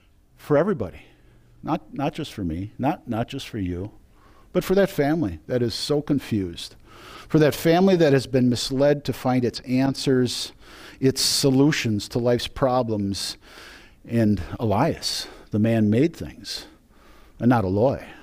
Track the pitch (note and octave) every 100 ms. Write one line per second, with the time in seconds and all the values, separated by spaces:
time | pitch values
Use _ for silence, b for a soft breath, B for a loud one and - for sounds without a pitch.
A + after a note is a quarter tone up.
0 | B _ _ _ - D3 F#3 E3 F#2 -
1 | b b b b b b - E3+ - -
2 | C#3 - D3+ - F2+ D#2+ G#2 - B2+ F#3
3 | - A#2 A#2+ C3+ - A#2 F2+ F2 G2+ -
4 | - b b b b F#3 - F#3 F#3 -
5 | C#3+ E3 G2+ E2+ - B2 A#2+ - - D3
6 | C#3 C#3 - G#2+ F2+ E2+ - - B B
7 | B B B - D3 - E3 E3+ G3 F3+
8 | D#3 C3+ A#2+ C3 B2 A#2+ - C3 C#3+ D3
9 | C#3 A#2+ B2+ B2+ A#2 - - B2+ C3+ C3
10 | - C3 B2 - - B B B B B
11 | C3 - - - C#3+ C3 C#3+ D3+ A#2 G#2
12 | - B2+ A#2+ B2 - - C3 B2+ A#2 G#2+
13 | G2+ F#2+ - - B B B B B B
14 | - A#2 G#2+ G2+ - - A2 G2 D#3 -
15 | - - - B B G#2+ A2+ A2+ G#2+ A2
16 | E3 - D#2 - G2+ - - - _ b
17 | b b b - A#2+ B2 F#2+ G2+ B2+ F#2+
18 | - B